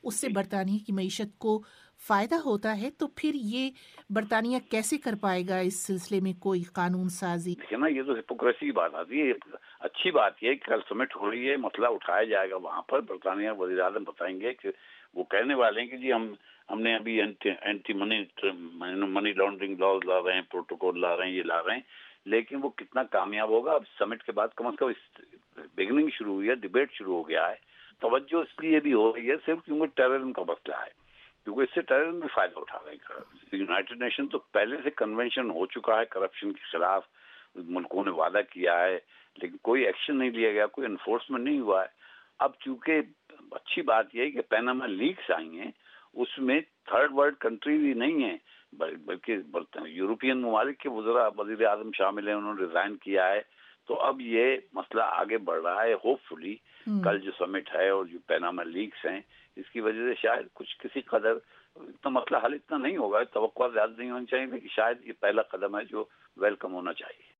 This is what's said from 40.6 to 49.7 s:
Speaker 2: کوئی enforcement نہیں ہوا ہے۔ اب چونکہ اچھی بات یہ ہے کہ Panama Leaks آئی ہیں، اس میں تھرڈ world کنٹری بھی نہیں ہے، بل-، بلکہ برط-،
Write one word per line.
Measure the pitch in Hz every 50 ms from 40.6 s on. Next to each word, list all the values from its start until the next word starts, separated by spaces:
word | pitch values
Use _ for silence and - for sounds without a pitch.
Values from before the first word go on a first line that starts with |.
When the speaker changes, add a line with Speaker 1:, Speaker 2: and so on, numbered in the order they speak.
| 107
Speaker 2:
کوئی | 107 - 139 135
enforcement | 113 98 92 - - 110 117 - - 135 123 123
نہیں | 139 147 139
ہوا | 123 104 95 95
ہے۔ | 95 - _ _ - - - - - _ _ -
اب | 135 135 - _ -
چونکہ | 139 131 120 - 160 156 151 - - - _ _ _ - - - -
اچھی | - - _ - - 180
بات | 156 131 113 110 107 92 -
یہ | 117
ہے | 127 151
کہ | 139 123
Panama | 117 _ 110 107 117 123 127 131 131
Leaks | 113 95 92 117 165 190 - - -
آئی | 90 82 80 80 80 87
ہیں، | 107 - - _ _ - - - - _ _
اس | 123 123 - - 143
میں | 131 127 135 156
تھرڈ | 156 _ _ _ _ - - 120 143 147
world | 135 139 143 147 143 _
کنٹری | - 113 113 104 - 147 151 156
بھی | 147 143 131
نہیں | 117 123 147 165 147 127
ہے، | 101 82 - _ _ - - _ _
بل-، | - 73 82 82 80
بلکہ | 82 78 98 92 85 - - 110 95
برط-، | 82 76 80 85 95 _